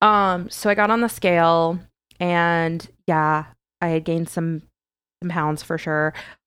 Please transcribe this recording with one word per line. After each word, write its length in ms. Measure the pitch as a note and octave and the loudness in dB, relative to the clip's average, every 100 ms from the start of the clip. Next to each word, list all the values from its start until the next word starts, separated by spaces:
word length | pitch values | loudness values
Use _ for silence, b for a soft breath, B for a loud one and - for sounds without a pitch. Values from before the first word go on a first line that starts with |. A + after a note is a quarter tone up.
| G#3+ | 2
Um, 420 | G#3 G3 F3+ F3 | 4 2 0 -6
so 200 | - G#3 | -4 0
I 60 | G3+ | 2
got 140 | G#3 | 2
on 100 | A#3 | 2
the 80 | A#3 | 0
scale, 720 | - F#3 E3+ E3 E3 E3 F3 - _ _ _ | 0 2 4 4 4 2 -2 -10 _ _ _
and 680 | F3+ F3 E3+ E3+ E3 E3 - _ - | -2 2 2 2 0 -4 -10 _ -2
yeah, 380 | D#3+ D#3 D#3 D#3 - _ _ | 0 2 0 -4 -16 _ _
I 80 | F3 | -2
had 160 | D#3+ | -2
gained 240 | D#3+ E3 E3 | 0 -4 -4
some, 340 | - E3 D#3+ - _ _ _ _ _ | -4 -4 -6 -10 _ _ _ _ _
some 100 | F3 | -6
pounds 340 | E3 D3+ D3+ | -4 -2 -4
for 140 | - E3 | -6 -6
sure. 360 | D#3+ D#3 D#3 B B B | -4 -2 -2 B B B